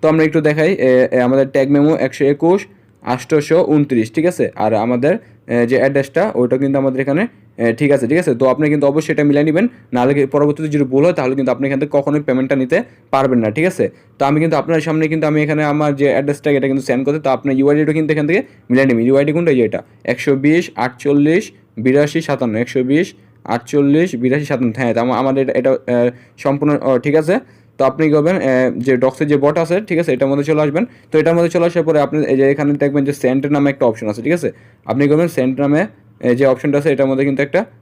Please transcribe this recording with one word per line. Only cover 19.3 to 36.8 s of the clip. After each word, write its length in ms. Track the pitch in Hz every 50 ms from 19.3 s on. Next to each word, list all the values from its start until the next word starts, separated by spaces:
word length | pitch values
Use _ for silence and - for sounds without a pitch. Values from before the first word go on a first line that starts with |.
কোনটা? 200 | 151 160 175 165
এই 60 | 143 127
যে 60 | 117
এটা, 180 | 107 - 92 - _ _ _ _
একশো 320 | - 123 123 - - 139
বিশ 360 | 135 135 147 156 170 180 - -
আটচল্লিশ 760 | - 117 127 123 - - 143 143 143 143 147 160 185 214 - - - _ _ _ -
বিরাশি 440 | 113 127 131 143 147 147 - 160
সাতান্ন, 340 | 160 - 147 127 135 120 107
একশো 280 | 107 120 120 - 135 127
বিশ 300 | 127 139 151 180 196 - - - _ _ _ _
আটচল্লিশ 720 | - 110 120 - - - 147 143 143 143 156 139 131 127
বিরাশি 300 | 117 120 127 127 147 147
সাতান্ন। 260 | 143 147 123 123 120 107
হ্যাঁ, 180 | 131 131 120 113
তো 60 | 113
আমা-, 160 | 117 127 127
আমাদের 260 | 110 131 135 135 139
এটা, 180 | 135 127 - -
এটা, 120 | 123 135
এ, 400 | 131 - - - 123 120 120 123 123 - - _ _ _
সম্পূর্ণ, 400 | - 147 139 143 143 147 147 139
ও, 180 | - 135 131 123
ঠিক 160 | 123 147 143
আছে? 240 | 156 160 151 185 254 - _ - _ _ _ _ _
তো 80 | 135
আপনি 200 | 135 - - 160
কি 60 | 156
করবেন, 240 | 147 151 147 160 185
এ, 360 | 190 - 135 131 127 127 127 - -
যে 200 | 120 135 131 123
ডক্সের 300 | 127 131 131 - 160 147
যে 100 | 143 143
বট 200 | 135 143 147 170
আছে, 240 | 165 160 175 190
ঠিক 180 | 220 - 185 160
আছে? 140 | 170 165 139
এটার 160 | 127 139 135
মধ্যে 140 | 139 143 143
চলে 180 | 143 156 151
আসবেন। 240 | 151 147 143 165 233 - - - _ _
তো 80 | - 156
এটার 160 | 151 165 170
মধ্যে 140 | 170 170 170
চলে 160 | 170 180 170
আসার 180 | 170 170 175 160
পরে 160 | 156 160 151
আপনি 260 | 143 131 - 156 147
এই 120 | - 131 131
যে 140 | 135 135
এখানে 220 | 143 143 151 143 147
দেখবেন 320 | 143 147 143 139 147 139
যে 80 | 135 139
সেন্ড 320 | - - 127 127 139 135
নামে 240 | 143 147 143 143 143
একটা 160 | 139 139 139
অপশন 220 | 120 110 113 - 107
আছে, 140 | 107 113
ঠিক 120 | 110 135 165
আছে? 180 | 175 156 117 - - - - _ _ _
আপনি 180 | - 110 131 143
কি 60 | 143
করবেন, 180 | 143 151 170 170
সেন্ড 320 | 165 - 127 131 131 127
নামে, 260 | 143 139 143 151 185 220 - _ _ _ _ _
এ, 160 | - 123 123
যে 100 | 120 139
অপশনটা 320 | 135 131 123 - 147 139
আছে, 120 | 143